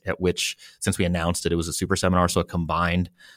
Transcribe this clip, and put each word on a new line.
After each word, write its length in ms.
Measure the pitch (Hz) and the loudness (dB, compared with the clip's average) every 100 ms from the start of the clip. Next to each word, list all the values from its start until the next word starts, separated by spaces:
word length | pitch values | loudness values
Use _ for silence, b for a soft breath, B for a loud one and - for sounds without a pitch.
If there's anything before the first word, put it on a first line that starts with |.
| - | -6
at 160 | - | -2
which, 340 | 90 - - - B B | -2 0 -4 -8 B B
since 180 | - - | -4 0
we 60 | 87 | 0
announced 400 | 87 85 85 - | 0 0 -2 0
it, 40 | |
it 40 | 85 | 0
was 120 | 80 | -2
a 60 | |
super 220 | - 90 95 | -4 -2 0
seminar. 340 | 92 92 87 | 2 4 4
So 100 | 95 | 2
it 80 | 85 | 0
combined 600 | 87 80 80 87 87 90 b b | -2 -2 0 0 0 -2 b b